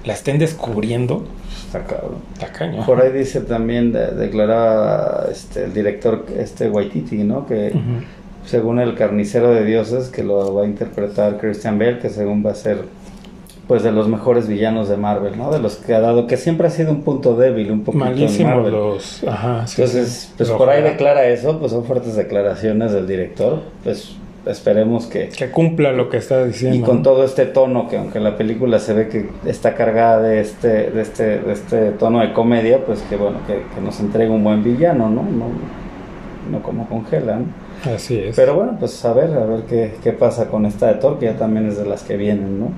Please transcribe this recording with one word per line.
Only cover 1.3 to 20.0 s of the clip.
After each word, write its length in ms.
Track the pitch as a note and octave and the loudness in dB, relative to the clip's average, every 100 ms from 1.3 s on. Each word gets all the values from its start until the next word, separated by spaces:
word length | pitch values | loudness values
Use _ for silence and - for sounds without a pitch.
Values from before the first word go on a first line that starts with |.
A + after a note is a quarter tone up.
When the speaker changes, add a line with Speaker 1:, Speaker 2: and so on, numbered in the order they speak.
| - - - - | -14 -12 -12 -10
Speaker 2:
Está 180 | F#2 | -10
cabrón. 320 | - - - - - | -6 -8 -8 -12 -14
Speaker 1:
Está 180 | - - | -12 -12
cañón. 320 | - E3 G#2+ G#2+ | -8 -8 -4 0
Speaker 2:
Por 140 | B2 | 4
ahí 120 | C3 | 4
dice 300 | C3+ B2+ C3+ | 2 -2 -4
también, 500 | G#2 A2+ A2+ A#2+ A#2+ | -4 -2 0 2 2
de-, 200 | A2+ A2+ | 2 -2
declaraba, 1120 | A2 G#2+ G#2+ G#2+ A2+ A2+ A2 G#2+ G#2 - - - | -2 -2 0 2 4 4 2 2 0 0 -2 -4
este, 340 | - - - | -6 -10 -8
el 100 | F#2+ | -4
director, 520 | G2+ G#2 G2+ A#2 A2 - - | -2 -2 0 0 -2 -4 -6
este, 320 | G#2 - A#2 | -8 -4 -2
Waititi, 480 | G#2 G2+ D#2+ - G#2+ | 0 -2 -4 -4 -2
¿no? 280 | G#2 B2+ - | 0 -2 -2
Que 220 | A2+ G#2 | -2 0
Speaker 1:
Ujú. 360 | D#3 A#2 A#2+ - - - - | -2 -2 -6 -8 -16 -20 -18
Speaker 2:
según 360 | - B2 A2+ A#2+ | -2 0 2 0
El 140 | A#2+ - | 0 0
Carnicero 560 | G#2+ G#2 G2+ A#2+ A#2+ | 0 0 0 2 4
de 100 | A#2 | 4
Dioses, 440 | G#2+ A2+ G#2+ B2+ B2 | 4 2 0 -4 -4
que 160 | - | -6
lo 280 | G#2 G2+ G2 | 0 0 2
va 80 | G2 | 0
a 40 | G#2+ | 0
interpretar 720 | G#2 A2+ - G2+ - G#2 G2+ | -2 -6 -4 -4 0 0 0
Christian 400 | A2 G2 A#2 G#2 | -4 -4 -2 2
Bale, 200 | A#2 A#2+ | 2 0
que 80 | A2+ | -4
según 360 | G#2 G#2 G#2 | -4 -2 0
va 60 | G#2 | 0
a 40 | G2+ | -2
ser, 220 | G#2+ G2 F#2 - - - - - - - - | -2 -2 -6 -16 -20 -20 -20 -20 -20 -20 0
pues, 160 | A#2+ | 2
de 80 | A2+ | 4
los 160 | G#2+ G#2+ | 2 2
mejores 400 | A2 B2+ A#2+ G#2+ | 2 2 2 2
villanos 400 | G#2 A2 A2+ G2+ | 0 0 0 0
de 80 | G2+ | 0
Marvel, 420 | G#2 G2+ G2+ G#2+ | 0 0 -2 -4
¿no? 140 | C3+ | -2
De 80 | D3+ | 0
los 160 | G#2+ - | -2 -4
que 180 | - | 0
ha 60 | A2+ | 4
dado, 260 | A2+ A#2+ A#2+ | 4 4 2
que 100 | B2 | 0
siempre 300 | E3+ E3 E3+ | 0 2 0
ha 40 | |
sido 200 | D#3 D#3+ | 2 0
un 120 | D3 | 0
punto 340 | - C3+ B2+ A#2 | 0 0 2 4
débil, 340 | C3 A2+ G#2 | 4 2 0
un 140 | G#2+ | -2
poquito 200 | G#2 D3 | 0 0
en 60 | B2+ | 0
Speaker 1:
Malísimo 340 | B2+ D3 - - B2 | 2 2 4 4 4
Speaker 2:
Marvel. 160 | G#2+ | 2
Speaker 1:
los... 500 | G#2+ G#2 G2 - - | 0 0 -2 -8 -6
Ajá, 420 | - A2 A#2 A#2 A#2 | -6 -2 -2 -2 -4
sí, 120 | - | 0
Speaker 2:
Entonces, 280 | B2+ B2 | 2 2